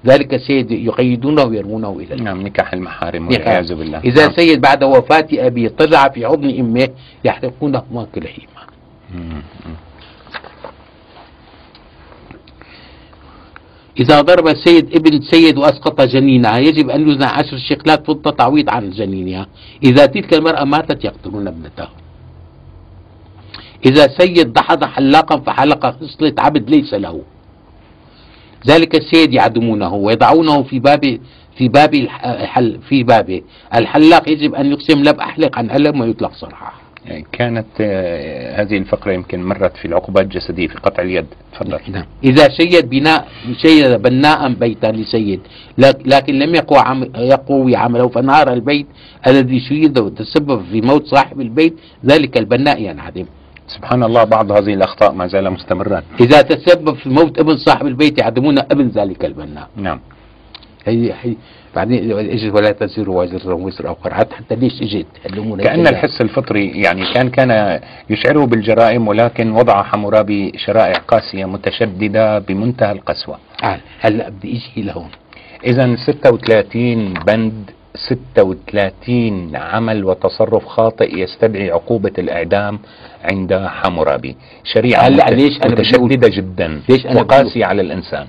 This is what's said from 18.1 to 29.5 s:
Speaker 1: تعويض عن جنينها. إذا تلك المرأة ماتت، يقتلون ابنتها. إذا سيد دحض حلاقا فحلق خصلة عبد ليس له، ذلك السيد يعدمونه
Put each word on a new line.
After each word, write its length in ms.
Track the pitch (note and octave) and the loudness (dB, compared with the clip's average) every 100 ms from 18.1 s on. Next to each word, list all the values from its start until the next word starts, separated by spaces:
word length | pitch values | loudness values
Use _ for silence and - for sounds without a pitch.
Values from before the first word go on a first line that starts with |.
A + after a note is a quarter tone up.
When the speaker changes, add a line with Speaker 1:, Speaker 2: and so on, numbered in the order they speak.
| D3+ D3+ | -4 -4
Speaker 1:
تعويض 400 | - B2 D3 G#2+ | 0 2 2 0
عن 200 | A#2 G2+ | -4 -6
جنينها. 560 | F#2+ G2+ F#2+ F2+ F#2 G2+ _ - - | -8 -6 -6 -6 -8 -12 _ -20 -2
إذا 220 | C3+ C3 C#3+ | 2 6 4
تلك 280 | G3+ - | 2 0
المرأة 300 | D#3+ D#3+ E3 | 0 2 -2
ماتت، 400 | C#3 D3+ D#3 - | -2 -2 -2 -6
يقتلون 440 | G2+ - - G#2 G2 | -8 -10 -14 -10 -10
ابنتها. 420 | E2 D#2 - D2+ - - - - - - - - - - - - - - - - - - - C3 | -12 -18 -16 -16 -18 -20 -20 -20 -20 -20 -20 -20 -20 -20 -20 -20 -20 -20 -20 -20 -20 -20 -2 2
إذا 220 | C#3 C#3 - | 6 4 4
سيد 340 | F3+ E3+ C#3 | 2 4 2
دحض 320 | A2 - E3 | 0 0 -2
حلاقا 560 | C#3+ - C3+ D3+ D#3 D3 | -2 0 4 4 4 -4
فحلق 460 | B2 - C#3+ D3 B2+ | -2 0 0 0 -2
خصلة 460 | B2+ D3+ - D3+ D3 | -6 -16 -4 -4 0
عبد 320 | D3 D3 G#2+ | 0 0 2
ليس 240 | D3+ - | 0 0
له، 280 | G#2 F2+ D#2+ - _ _ _ _ - _ _ _ _ - - - - A#2 | -6 -8 -12 -16 _ _ _ _ -20 _ _ _ _ -20 -20 -20 -6 2
ذلك 280 | D#3+ D#3+ | 4 4
السيد 380 | D#3+ D3+ D#3+ D#3 | 0 2 4 4
يعدمونه 600 | B2 G#2+ | 4 2